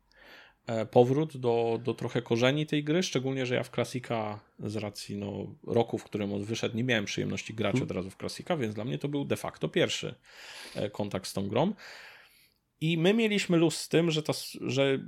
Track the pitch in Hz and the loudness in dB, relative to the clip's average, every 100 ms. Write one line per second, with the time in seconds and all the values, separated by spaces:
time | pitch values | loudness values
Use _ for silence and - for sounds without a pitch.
0 | _ _ - - - _ - 113 107 127 | _ _ -20 -20 -20 _ -4 -2 4 6
1 | 123 135 156 131 123 117 117 113 120 113 | 6 4 0 -2 0 2 2 0 -2 -4
2 | 120 127 - 117 127 151 151 151 147 170 | -2 -4 0 4 4 4 0 0 2 0
3 | 185 139 131 135 123 123 120 - 117 123 | 2 0 0 -2 0 0 0 -2 -2 -4
4 | - 117 107 104 - - 107 107 104 - | -4 -2 -2 -6 -12 -10 -6 -4 -6 -8
5 | - 101 101 101 101 107 - 117 - 110 | -8 -6 -6 -6 -8 -10 0 2 2 -2
6 | - 104 101 101 104 113 120 113 127 113 | -4 -4 -2 -4 -4 -4 -2 -2 0 0
7 | 98 - 101 98 - 110 104 127 160 92 | 0 -2 -2 -4 -6 -2 0 0 0 -4
8 | 95 - 104 - - 165 113 104 120 147 | -6 -8 -10 -8 -4 -2 -2 -4 -6 -4
9 | 143 143 - 107 85 - 156 180 120 - | -4 -4 -2 -4 -4 -6 -2 2 0 0
10 | 104 - - - - - - - 104 - | -6 -10 -18 -20 -18 -16 -10 -4 -4 -2
11 | 104 98 - - 101 110 180 - - - | -4 -4 -4 -4 0 2 2 0 -10 -18
12 | - - - _ _ _ _ _ 160 165 | -18 -20 -20 _ _ _ _ _ 0 4
13 | 175 226 220 202 - 170 165 - - 156 | 4 6 4 2 4 6 6 2 2 4
14 | 170 156 147 135 - - 123 127 139 135 | 4 2 0 -4 -6 -6 -2 2 4 2